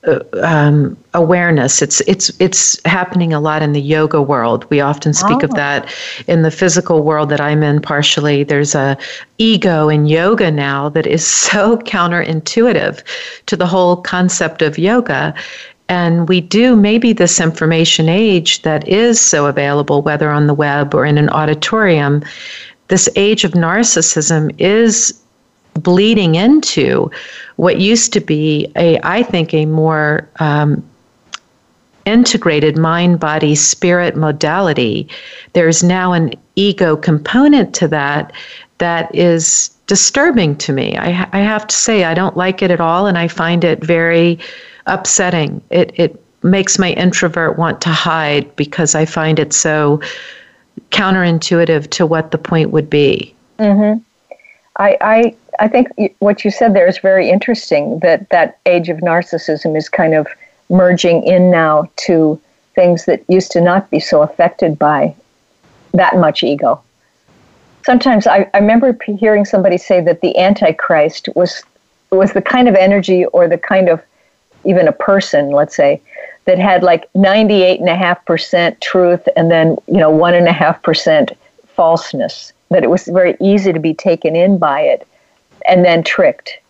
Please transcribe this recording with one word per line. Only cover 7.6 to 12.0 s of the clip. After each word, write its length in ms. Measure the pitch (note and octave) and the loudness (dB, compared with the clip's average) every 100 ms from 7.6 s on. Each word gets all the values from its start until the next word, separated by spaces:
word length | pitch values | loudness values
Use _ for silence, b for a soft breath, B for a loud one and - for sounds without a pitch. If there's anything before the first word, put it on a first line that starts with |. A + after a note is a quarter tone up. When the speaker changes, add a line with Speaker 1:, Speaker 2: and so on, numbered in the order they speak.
Speaker 1:
in 180 | D3+ D3 | 0 0
partially. 640 | - D3 D3 - D3 C#3+ | -2 -2 0 0 0 0
There's 320 | C#3+ C#3+ C#3+ | 0 -2 0
a 240 | D3+ C#3 C3+ B B B _ | 0 -2 -2 B B B _
ego 500 | A3+ G#3+ F#3+ E3 D3+ | 0 2 2 2 2
in 180 | D3+ D3+ | 2 2
yoga 440 | D#3 F3+ A3+ F#3 | 2 2 2 0
now 380 | D3+ C#3 C#3 D3 | 0 -4 -4 -4
that 180 | D3+ D#3 | -4 -2
is 180 | E3 - | -2 -2
<laughs> 160 | - | -2
so 320 | - G#3 G3+ A#3 | -2 0 0 0
counterintuitive 1200 | A#3 G3 | -2 -2